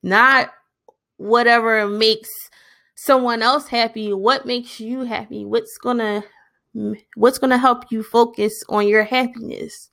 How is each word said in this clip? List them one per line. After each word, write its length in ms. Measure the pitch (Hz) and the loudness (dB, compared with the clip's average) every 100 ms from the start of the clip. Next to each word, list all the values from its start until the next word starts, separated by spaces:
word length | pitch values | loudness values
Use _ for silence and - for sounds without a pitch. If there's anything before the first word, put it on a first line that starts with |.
Not 480 | 185 196 254 269 - - _ _ _ _ _ _ | 0 4 6 4 0 -8 _ _ _ _ _ _
whatever 680 | 196 233 233 233 226 220 208 | 0 2 6 4 4 0 -2
makes 420 | 208 220 220 - - - _ _ _ _ - | 0 0 0 -6 -18 -18 _ _ _ _ -14
someone 460 | - 262 247 233 | 2 2 2 0
else 260 | 226 285 277 | 0 0 -2
happy. 460 | 233 226 226 208 | -2 -2 -4 -6
What 320 | 196 202 269 262 | -2 0 0 -2
makes 340 | 247 240 - | -6 -6 -14
you 240 | 220 254 | -10 -8
happy? 420 | 247 220 220 214 202 | -6 -8 -8 -12 -4
What's 320 | 226 226 - | -4 -4 -10
gonna, 460 | 240 247 220 208 208 _ _ _ _ 220 208 208 _ - | -4 -2 -2 -4 -8 _ _ _ _ -8 -8 -8 _ 2
what's 220 | 226 254 | 2 2
gonna 200 | 262 254 | 0 2
help 340 | 254 247 - | 2 0 -4
you 120 | 220 | -8
focus 600 | 214 233 233 233 214 214 - | 0 2 2 0 -4 -4 -4
on 180 | 208 208 | -2 2
your 160 | 214 | 2
happiness? 880 | 214 254 247 240 220 - - - - | 2 0 -2 -6 -12 -12 -12 -14 -20